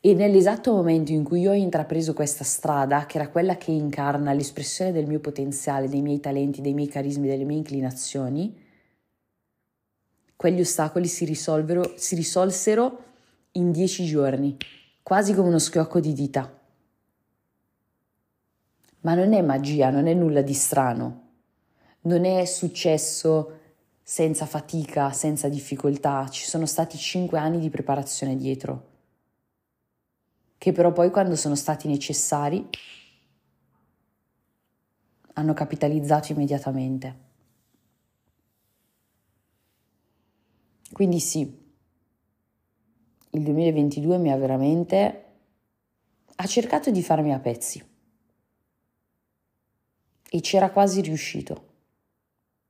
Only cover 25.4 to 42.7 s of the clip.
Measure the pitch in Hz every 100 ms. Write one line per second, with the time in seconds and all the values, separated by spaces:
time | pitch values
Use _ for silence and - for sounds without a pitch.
25.4 | 143 143 - 135 143 139 147 139 135 -
26.4 | - 170 156 - 165 156 - 180 180 165
27.4 | 156 170 160 - 139 139 135 - 135 131
28.4 | 135 131 135 131 - _ _ _ _ _
29.4 | _ _ _ _ _ _ _ _ _ _
30.4 | _ _ 190 170 175 170 180 202 185 160
31.4 | 151 143 - 147 151 143 - 143 - 147
32.4 | 143 185 - - - - _ _ _ _
33.4 | _ _ _ _ _ _ _ _ _ _
34.4 | _ _ _ _ _ _ _ _ _ -
35.4 | 156 151 147 151 147 151 147 151 151 151
36.4 | 143 139 135 131 131 131 131 - _ _
37.4 | _ _ _ _ _ _ _ _ _ _
38.4 | _ _ _ _ _ _ _ _ _ _
39.4 | _ _ _ _ _ _ _ _ _ _
40.4 | _ _ _ _ - - 196 170 - 165
41.4 | 139 - _ _ _ _ _ _ _ _
42.4 | _ _ _